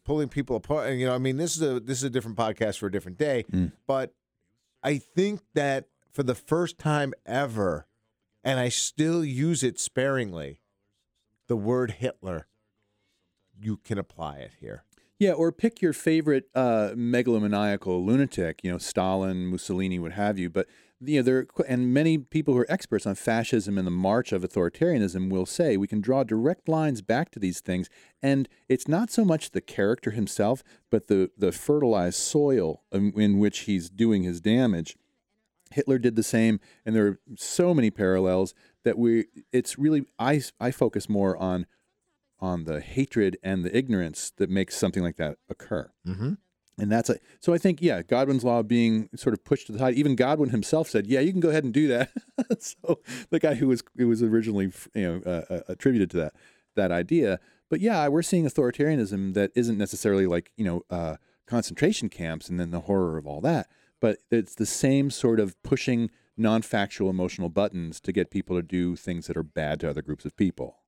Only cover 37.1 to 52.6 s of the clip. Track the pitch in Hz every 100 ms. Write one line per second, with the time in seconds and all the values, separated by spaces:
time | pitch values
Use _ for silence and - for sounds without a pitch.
37.1 | 95 - 101 - - 175 156 110 - 95
38.1 | 92 92 92 95 - _ _ 123 110 120
39.1 | 113 104 - - 127 - - 151 151 127
40.1 | - 120 147 - - 120 - 120 104 -
41.1 | 101 98 85 92 90 85 _ _ _ _
42.1 | _ _ - 92 85 78 76 - 131 135
43.1 | 117 95 90 95 95 85 117 131 101 82
44.1 | - - - 92 95 92 - 95 95 87
45.1 | - 76 73 - - - 87 - _ 90
46.1 | 92 127 202 _ _ _ - 104 113 -
47.1 | - _ _ - 170 190 151 165 92 -
48.1 | 123 139 135 123 117 107 120 117 110 104
49.1 | - - 104 - 143 - 107 131 123 147
50.1 | 123 127 151 135 113 - 160 160 110 101
51.1 | 131 165 185 165 156 131 131 147 120 135
52.1 | - _ - - 226